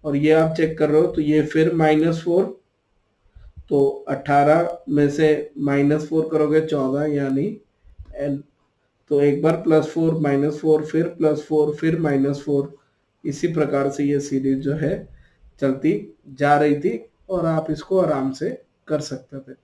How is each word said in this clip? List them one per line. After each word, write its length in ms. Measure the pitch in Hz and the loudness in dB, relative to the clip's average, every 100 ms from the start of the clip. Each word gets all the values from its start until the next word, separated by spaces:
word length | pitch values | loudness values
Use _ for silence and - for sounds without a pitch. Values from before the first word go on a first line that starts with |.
और 120 | 151 143 | -2 0
ये 160 | 151 | 4
आप 220 | 160 160 - | 4 4 0
check 200 | 160 - | -2 0
कर 120 | 151 | 2
रहे 100 | 151 | 4
हो 60 | 175 | 2
तो 140 | - | 0
ये 220 | 147 151 | 2 2
फिर 300 | 151 156 160 | 2 2 2
माइनस 480 | 165 156 156 165 165 | 2 4 4 2 -2
फ़ोर, 220 | 175 175 208 - _ _ _ _ _ _ _ - - - - | 0 0 0 -6 _ _ _ _ _ _ _ -20 -20 -20 -2
तो 360 | 147 139 - - | 2 2 -2 -8
अठारह 720 | 139 - 143 143 165 170 - - | -6 2 4 6 4 2 -6 -2
में 200 | 147 143 | 0 2
से 400 | 143 156 147 - - | 2 2 2 -4 -6
माइनस 500 | 143 139 143 151 - | -2 2 2 0 0
फ़ोर 200 | 160 156 | -2 0
करोगे 280 | 156 151 156 | 0 2 2
चौदह 440 | 156 151 131 139 151 | 0 -2 -2 -2 -2
यानी 400 | 143 139 135 196 - _ _ - - - 143 | -2 -2 -2 -2 -6 _ _ -20 -20 -18 -8
एन, 260 | 143 139 - _ _ _ _ _ _ | -6 -6 -10 _ _ _ _ _ _
तो 100 | 143 | 2
एक 220 | 143 143 | 4 4
बार 140 | 156 165 | 0 0
प्लस 240 | 165 156 156 | 2 2 2
फ़ोर, 280 | 165 160 160 | -2 -2 0
माइनस 380 | 147 139 147 151 | 0 0 0 -2
फ़ोर, 240 | 160 156 | 2 2
फिर 220 | 156 160 170 | 2 -2 -2
प्लस 340 | - 156 151 | -2 0 0
फ़ोर, 320 | - 156 147 147 | -2 0 0 0
फिर 220 | 160 160 | -2 0
माइनस 420 | 156 139 139 139 | 0 0 0 -2
फ़ोर, 320 | - 143 143 - _ _ _ _ | -2 -2 -2 -10 _ _ _ _
इसी 280 | - 139 165 | -10 -4 -4
प्रकार 360 | 160 143 139 139 | 0 0 0 -2
से 140 | 139 | -2
ये 160 | 143 143 | -2 -2
series 380 | 143 135 135 135 | -2 -2 -2 -2
जो 160 | 139 | -2
है 340 | 156 151 202 - - _ _ - _ | -2 -2 -4 -10 -20 _ _ -20 _
चलती 360 | 139 135 151 208 - _ - | -4 0 0 -2 -6 _ -20
जा 280 | 131 143 147 | -4 2 4
रही 220 | 147 143 | 2 2
थी 180 | 175 226 - _ - | -2 -4 -10 _ -6
और 160 | 185 165 | -4 0
आप 240 | 160 160 | -2 -2
इसको 300 | 151 - 190 | -8 -2 0
आराम 320 | 165 143 135 | 0 0 -4
से 280 | 131 202 - _ _ - | -4 -8 -8 _ _ -6
कर 120 | 151 | -6
सकते 360 | 143 135 - 139 | -6 -12 -14 -18
थे। 160 | 135 131 | -18 -20